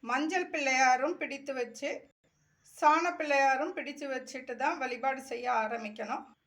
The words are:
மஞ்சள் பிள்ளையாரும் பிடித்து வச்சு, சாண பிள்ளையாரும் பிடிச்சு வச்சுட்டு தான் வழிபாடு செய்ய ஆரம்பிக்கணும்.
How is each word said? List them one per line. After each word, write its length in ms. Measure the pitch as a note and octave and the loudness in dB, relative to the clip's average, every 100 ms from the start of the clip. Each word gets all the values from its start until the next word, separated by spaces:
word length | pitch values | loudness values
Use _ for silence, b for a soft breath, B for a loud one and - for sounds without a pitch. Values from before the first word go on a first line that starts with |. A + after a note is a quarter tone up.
மஞ்சள் 480 | A#3 B3+ D#4 F4+ F4+ | -2 -2 0 0 -2
பிள்ளையாரும் 680 | D#4+ C#4 C4 C4 B3+ C#4+ F4+ | -2 2 4 6 6 2 -2
பிடித்து 360 | C#4+ C#4 C#4 | -6 -8 -6
வச்சு, 360 | C4 A#3 - C#4 - - _ _ _ _ _ _ - | -4 -6 -4 -6 -6 -10 _ _ _ _ _ _ 2
சாண 380 | D4+ D#4 F4 F4 | 6 6 2 -2
பிள்ளையாரும் 600 | D4+ C#4 C4+ C4 D#4 F#4 | 2 4 6 4 0 -4
பிடிச்சு 320 | C4 D4 C#4+ | -8 -8 -6
வச்சுட்டு 480 | C4 B3+ C4+ B3+ A#3 | -6 -8 -12 -10 -2
தான் 220 | C4+ E4+ | -2 -2
வழிபாடு 440 | C4 A#3+ C4 C4+ | -4 -2 -2 -2
செய்ய 300 | C4 A#3+ B3 | -6 -6 -2
ஆரம்பிக்கணும். 760 | A#3+ A3 A3+ G#3+ G#3+ G#3 C4+ - _ | 0 0 -4 -8 -10 -6 -6 -8 _